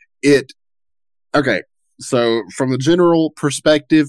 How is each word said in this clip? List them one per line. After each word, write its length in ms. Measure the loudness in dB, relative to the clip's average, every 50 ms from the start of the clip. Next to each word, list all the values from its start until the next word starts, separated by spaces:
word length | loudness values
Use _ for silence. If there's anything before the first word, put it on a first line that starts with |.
| _ _ _ _
it, 320 | 0 2 2 2 0 -4 -14 _ _ _ _ _ _ _ _ _ _ _ _ _ _ _ -4
okay, 280 | -2 -2 -2 -4 -4 -6 _ _ _ _ _ _ _
so 420 | -8 -4 -2 0 0 0 -2 -2 -6 -8 -8
from 180 | -6 -4 -4
a 40 | -4 -4
general 540 | 0 0 2 2 2 2 2 2 0 -4 -6
perspective, 760 | -6 -6 -6 -6 -2 0 0 0 0 0 _ 2 2 2